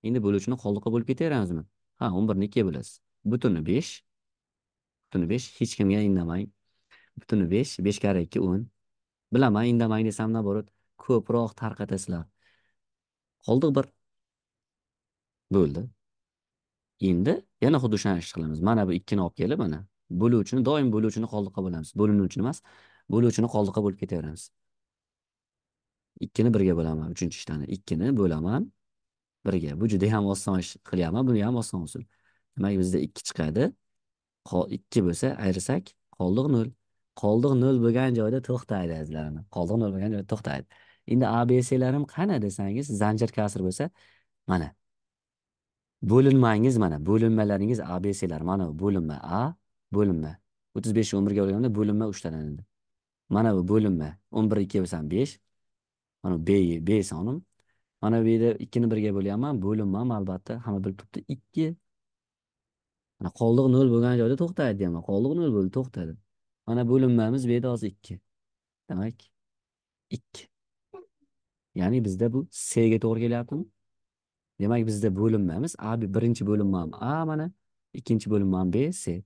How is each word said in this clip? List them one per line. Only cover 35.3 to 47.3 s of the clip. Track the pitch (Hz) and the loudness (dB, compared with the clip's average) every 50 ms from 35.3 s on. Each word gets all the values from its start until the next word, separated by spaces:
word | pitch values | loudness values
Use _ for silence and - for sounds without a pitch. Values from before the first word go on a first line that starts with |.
| - - 107 | -4 -2 -2
ayirsak, | 95 92 92 95 - 131 175 185 - _ _ _ _ - _ | -2 -2 -2 -2 -4 -4 -4 -4 -8 _ _ _ _ -8 _
qoldiq | 92 90 95 117 135 151 139 | -2 0 0 0 2 2 2
nol. | 117 113 127 - _ _ _ _ _ _ _ _ - | 0 0 -2 -6 _ _ _ _ _ _ _ _ -2
Qoldiq | - 101 104 117 123 143 135 123 | 0 2 2 4 4 2 2 4
nol | 123 135 135 123 117 | 4 4 4 4 4
bo'lgan | 117 113 123 131 131 123 117 | 2 2 2 2 0 0 0
joyda | 110 107 120 135 123 - | 0 0 -2 -2 -2 -4
to'xtaydi, | 127 120 - - 110 98 90 85 82 78 | -6 -6 -4 -4 -4 -4 -4 -4 -6 -6
azizlarim. | 78 78 78 78 78 76 76 76 101 _ - | -8 -8 -8 -8 -8 -8 -8 -10 -12 _ -6
Qoldiq | 90 87 85 104 117 | -4 -2 0 0 0
nol | 113 104 95 | 0 0 -2
bo'lgan | 95 98 107 107 | -4 -4 -4 -4
joyda | 101 95 98 | -6 -4 -4
to'xtaydi. | 110 107 - - 71 67 67 _ - _ - _ _ _ _ - | -6 -6 -4 -6 -6 -6 -8 _ -20 _ -20 _ _ _ _ 0
Endi | 117 127 123 | 2 2 2
A | 107 110 120 120 120 | 4 4 2 4 4
B | 123 127 127 | 4 2 4
C-larim | 123 135 127 127 127 131 143 147 139 - | 2 0 0 2 2 0 -2 -2 -4 -4
qani | - 175 208 190 127 104 | -4 -2 0 0 0 -2
desangiz, | 101 92 - 101 98 101 123 143 143 107 98 | -4 -4 -4 -6 -4 -4 -4 -6 -6 -2 0
zanjir | 107 104 110 107 117 110 - | 0 0 2 2 0 -2 0
kasr | - 107 104 - 98 92 | -2 -2 -2 -2 -2 -4
bo'lsa, | 92 92 - 139 175 _ _ _ _ _ _ _ _ _ _ _ - | -4 -2 -4 -6 -6 _ _ _ _ _ _ _ _ _ _ _ -2
mana. | 90 90 78 71 - _ _ _ _ _ _ _ _ _ _ _ _ _ _ _ _ _ _ _ _ _ _ _ _ _ - 101 | -2 -2 -2 -4 -10 _ _ _ _ _ _ _ _ _ _ _ _ _ _ _ _ _ _ _ _ _ _ _ _ _ 0 4
Bo'linmangiz | 107 127 131 139 135 135 123 113 110 104 113 131 131 113 107 | 6 8 8 8 8 8 6 6 6 4 4 4 4 4 2
mana, | 85 80 73 73 87 | 2 0 -2 0 2
bo'linmalaringiz | 104 110 113 113 | 2 4 4 4